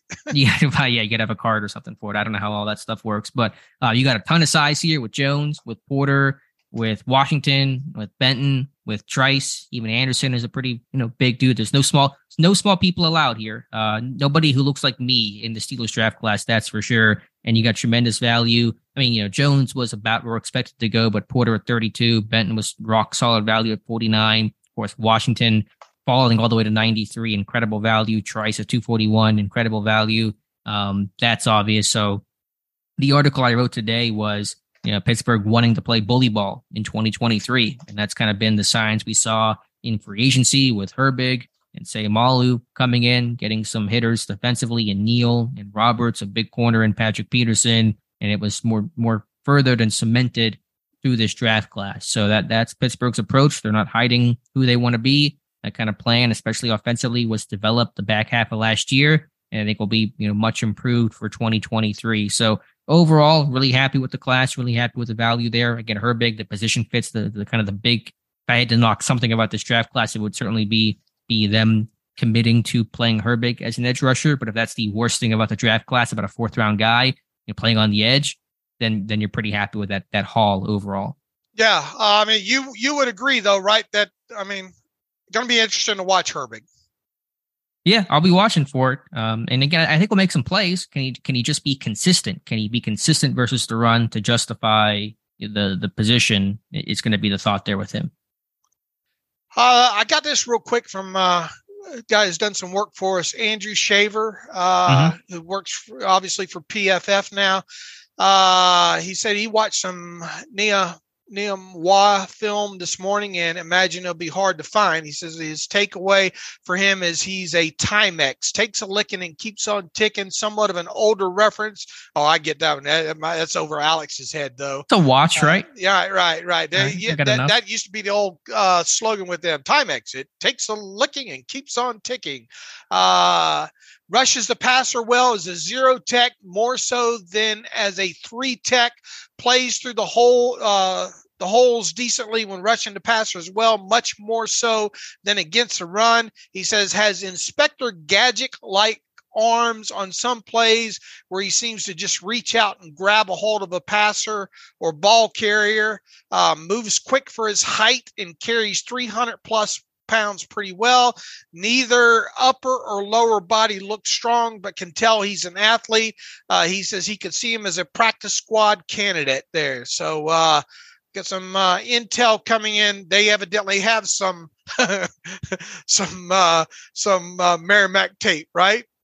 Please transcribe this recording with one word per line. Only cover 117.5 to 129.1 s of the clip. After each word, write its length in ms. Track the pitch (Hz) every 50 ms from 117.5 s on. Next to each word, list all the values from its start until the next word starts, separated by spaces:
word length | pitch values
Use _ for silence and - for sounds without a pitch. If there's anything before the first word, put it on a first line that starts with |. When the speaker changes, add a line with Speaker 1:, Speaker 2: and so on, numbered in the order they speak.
| 151
Speaker 1:
a 160 | 170 170 160
Timex, 800 | 151 - - - 214 208 214 202 175 160 151 135 131 _ - -
takes 300 | - - 214 226 196 -
a 40 | 220
licking 380 | 190 190 202 208 - 208 185 180
and 140 | 170 156 -
keeps 280 | - 220 208 - -
on 240 | - 208 202 185 160 -
ticking, 360 | - 214 214 - - 196 190
somewhat 400 | - - - 214 214 214 214 202
of 60 | 185
an 140 | 175 170 175
older 400 | - 190 220 214 220 190 196 185
reference. 580 | 180 196 214 214 202 - 214 214 208 - - - - - - - - 151
Oh, 60 | 147
I 140 | 151 160 165
get 220 | 151 156 151 139
that 140 | 165 156 151
one. 100 | 139 139
That, 340 | 143 151 160 160 156 160 156
my, 200 | 156 160 170 165
that's 180 | 165 160 -
over 240 | 175 160 151 156 151
Alex's 540 | 147 151 160 160 151 143 - - 135 123 -
head, 220 | 156 143 135 123 123
though. 240 | 139 139 139 139
Speaker 2:
It's 100 | 143 -
a 80 | - 208
watch, 420 | 165 135 127 135 147 170 - -
Speaker 1:
Uh, 60 | - 151
Speaker 2:
right? 180 | 165 196 - - - 240
Speaker 1:
yeah, 300 | 185 185 196 185 175 190
right, 380 | 196 185 180 170 165 165 175
right. 240 | 175 175 165 160 156
There, 180 | 160 185 196 170
Speaker 2:
I 20 |
think 120 | - 175
Speaker 1:
yeah, 120 | 196 226 -
Speaker 2:
I 20 |
got 120 | 147 143 139
Speaker 1:
that, 80 | 208
Speaker 2:
enough. 140 | 220 127 147
Speaker 1:
that 200 | 208 240 226 196
used 160 | 220 220 -
to 60 | -
be 100 | 185 214
the 80 | 202 202
old, 280 | 202 208 208 196 180 _ _ - 226
uh, 300 | 220 202 190 185 175 165
slogan 420 | - - - 220 220